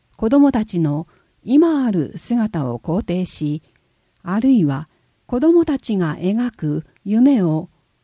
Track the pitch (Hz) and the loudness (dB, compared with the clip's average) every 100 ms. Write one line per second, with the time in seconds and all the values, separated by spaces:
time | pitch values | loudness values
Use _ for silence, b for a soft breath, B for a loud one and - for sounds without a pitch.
0 | _ _ 220 277 285 220 220 180 156 147 | _ _ 0 4 4 2 -2 -2 0 -2
1 | 170 _ _ _ - 269 330 302 254 190 | -6 _ _ _ 0 2 4 2 0 -2
2 | 139 - - 240 214 170 135 120 - 175 | -4 -8 -4 -2 -2 -2 -4 -6 -4 -4
3 | - 180 180 - 151 151 - _ _ _ | -2 -4 -6 -6 -6 -6 -10 _ _ _
4 | _ _ 180 196 262 254 151 139 160 _ | _ _ -6 -2 2 4 2 -2 -8 _
5 | _ _ _ 247 311 339 330 277 - 202 | _ _ _ 0 2 4 2 -2 -4 -2
6 | 165 147 175 214 240 - 151 147 151 _ | -2 -2 -2 -2 -4 -4 -4 -4 -8 _
7 | 196 220 262 269 175 156 - _ _ _ | -4 2 4 4 2 -2 -4 _ _ _